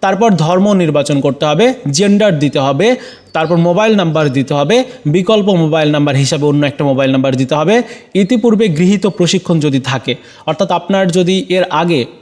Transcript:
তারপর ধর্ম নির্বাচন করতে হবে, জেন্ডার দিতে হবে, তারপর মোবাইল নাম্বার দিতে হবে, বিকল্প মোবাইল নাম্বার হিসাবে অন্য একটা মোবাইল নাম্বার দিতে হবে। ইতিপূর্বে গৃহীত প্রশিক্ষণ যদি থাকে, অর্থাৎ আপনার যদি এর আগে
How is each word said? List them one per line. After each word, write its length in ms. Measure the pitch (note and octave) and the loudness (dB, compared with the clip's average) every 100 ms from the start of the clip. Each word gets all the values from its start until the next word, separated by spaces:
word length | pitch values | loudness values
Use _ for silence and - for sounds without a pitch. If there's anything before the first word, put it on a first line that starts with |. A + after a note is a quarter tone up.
তারপর 300 | G3 G3 A#3 | -2 0 2
ধর্ম 420 | F3+ D#3 F3+ G#3 | 2 0 2 2
নির্বাচন 480 | G3+ E3+ D3 C#3 D3 | 2 2 0 0 0
করতে 240 | C#3 C3+ D3+ | -2 -2 -2
হবে, 280 | D3+ A#3 B3+ C#3+ | 2 0 0 -4
জেন্ডার 480 | C#3 G3+ G3+ G#3+ D#3+ | -2 2 2 2 2
দিতে 200 | C#3+ D3+ | 0 0
হবে, 360 | C#3 C#3 G#3 B3+ - - - | -2 0 0 -2 -6 -20 -8
তারপর 240 | D#3+ D#3 E3+ | -4 0 0
মোবাইল 380 | E3+ F3 A3 G#3+ | 2 2 2 2
নাম্বার 340 | E3+ D#3 D3+ | 0 0 0
দিতে 240 | C3 B2+ | 0 -2
হবে, 300 | D3 C#3+ A3+ B3+ - D3+ | -2 0 0 0 -6 -2
বিকল্প 440 | D#3+ F#3 A3 G3 | -2 2 0 2
মোবাইল 420 | F#3 D#3 D#3 D3+ | 2 2 0 0
নাম্বার 240 | D3 D3 C3+ | 2 2 2
হিসাবে 300 | C3+ D#3 D3 | 0 0 0
অন্য 200 | D3 C#3+ | 2 0
একটা 180 | C3+ | -2
মোবাইল 280 | C#3+ C3 C3+ | -2 0 0
নাম্বার 240 | C3+ C3+ B2+ | 2 0 -2
দিতে 200 | C3 D3+ | -2 0
হবে। 280 | D#3 A3+ A#3 - - | 2 0 0 -10 -6
ইতিপূর্বে 540 | F#3+ G3 B3 A#3 G#3+ A3 | -2 0 2 2 2 0
গৃহীত 400 | D3+ F3+ G3+ G3+ | 2 2 2 0
প্রশিক্ষণ 520 | - F3 F3+ - E3 | 0 -2 -2 0 -2
যদি 200 | D3 C3+ | 0 -2
থাকে, 360 | B2+ C3 - A#2+ - - - | -2 -6 -6 -8 -10 -14 -8
অর্থাৎ 260 | D#3 F#3+ | -4 -2
আপনার 360 | F3+ F3 G3 F#3+ | -2 -2 -2 0
যদি 380 | E3 F3 F#3+ - | 0 0 -2 -2
এর 140 | F#3 | -2
আগে 420 | F3+ D3 F3 D#3+ A2+ - | -2 -2 0 -2 -4 -10